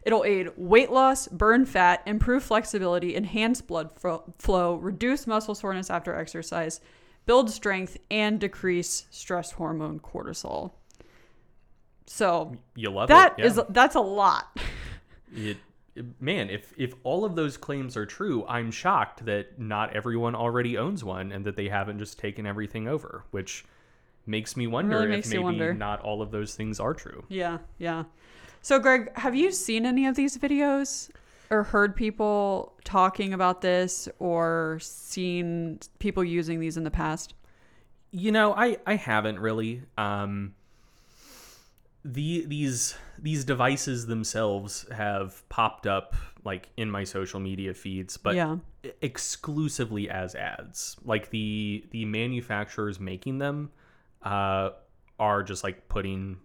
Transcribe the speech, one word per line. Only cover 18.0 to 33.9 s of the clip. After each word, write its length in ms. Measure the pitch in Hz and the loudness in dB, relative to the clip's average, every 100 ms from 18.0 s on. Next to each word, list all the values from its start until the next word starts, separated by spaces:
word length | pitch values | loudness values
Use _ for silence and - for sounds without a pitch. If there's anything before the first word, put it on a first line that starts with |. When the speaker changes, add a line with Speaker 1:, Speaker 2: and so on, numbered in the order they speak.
| 104 | -8
Speaker 2:
true, 400 | - 202 147 139 | -6 -2 -2 -2
I'm 240 | 120 117 | -4 -4
shocked 540 | - 180 190 104 - 113 | -2 2 2 0 -4 -4
that 340 | 104 101 - | -4 -4 -10
not 360 | 107 104 107 107 | -4 -2 -2 -4
everyone 380 | 120 113 117 | -2 -2 -2
already 420 | 117 117 120 120 113 | 0 0 0 0 -2
owns 280 | 131 196 | -4 -4
one 280 | 107 92 95 | -6 -6 -6
and 140 | 98 101 | -6 -6
that 100 | 101 | -4
they 140 | 101 | -2
haven't 300 | 101 98 104 | -2 -2 -6
just 180 | 104 - | -10 -8
taken 300 | 104 104 104 | -8 -6 -6
everything 400 | 101 104 113 110 | -6 -6 -6 -4
over, 380 | 151 - - - | -6 -6 -16 -10
which 340 | 101 92 - - _ _ _ _ _ - | -8 -8 -12 -16 _ _ _ _ _ -6
makes 320 | 107 110 - | -6 -4 -4
me 80 | 120 | -4
wonder 300 | 117 202 220 | -2 0 2
Speaker 1:
Really 80 | |
Speaker 2:
if 60 | 214 | 2
Speaker 1:
makes 160 | 208 220 | 0 -2
you 20 | 208 | -2
Speaker 2:
maybe 20 | |
Speaker 1:
wonder. 300 | 180 170 160 175 | -2 -2 -2 -2
Speaker 2:
not 260 | 104 104 | -4 -6
all 220 | 104 107 | -4 -6
of 80 | 107 | -4
those 240 | 107 104 - | -6 -6 -6
things 240 | 110 104 | -6 -4
are 160 | 107 151 | -4 -6
true. 300 | - - - | -10 -16 -10
Speaker 1:
Yeah, 300 | 190 170 165 - - | -6 -4 -6 -10 -10
yeah. 280 | 170 165 160 _ - - - - | -6 -6 -8 _ -20 -20 -20 -8
So, 160 | - 269 | 2 4
Greg, 360 | 269 254 220 - | 6 4 2 -4
have 180 | 254 254 | -2 2
you 160 | 359 | 2
seen 340 | 370 - 226 240 | 0 -2 0 2
any 220 | 254 269 | 2 2
of 80 | 262 | 2
these 200 | 277 247 | 0 0
videos 760 | 277 285 285 277 269 - - - - - - | 0 2 2 2 0 -6 -12 -18 -20 -16 -2
or 100 | 220 | 0
heard 340 | 208 208 202 196 | 2 4 4 2
people 760 | 214 208 214 208 202 190 - - | -2 0 2 2 2 -2 -6 -12
talking 480 | - 196 185 190 196 190 | -2 4 4 2 -2 2
about 260 | 185 185 | 2 2
this 480 | 185 180 180 | 2 2 2